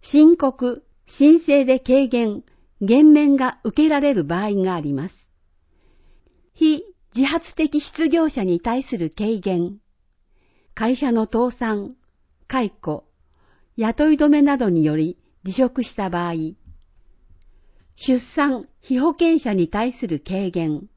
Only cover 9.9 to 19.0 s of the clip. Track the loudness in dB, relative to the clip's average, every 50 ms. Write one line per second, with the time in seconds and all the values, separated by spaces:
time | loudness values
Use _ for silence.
9.9 | _ _ _ _ _ _ _ _ _ _ _ _ _ _ _ _ -10 -4 -2 -2
10.9 | -2 -2 -2 -2 0 -2 -2 -2 -2 -2 -2 -2 -4 -6 -6 -6 -4 -6 -8 -12
11.9 | -16 _ _ _ _ _ _ _ _ _ _ _ -4 -4 -4 -4 _ _ -8 -8
12.9 | -8 -8 _ _ _ _ _ _ _ _ _ _ _ _ _ _ _ -4 -4 -4
13.9 | -2 0 2 2 4 4 4 4 4 4 4 2 2 0 0 0 0 2 0 0
14.9 | 0 -2 -2 -4 -6 _ _ _ _ _ _ -10 -2 0 0 0 0 -6 -8 -8
15.9 | -8 -8 -8 -6 -4 -4 -4 -4 -6 -6 -8 -8 -10 _ _ -20 -20 -20 _ _
16.9 | _ _ _ _ _ _ _ _ -20 _ _ _ _ _ _ _ _ _ _ _
17.9 | _ _ -2 -2 -2 -2 -2 -6 -4 -2 -2 -2 -2 -4 -8 _ _ _ _ -4
18.9 | -4 0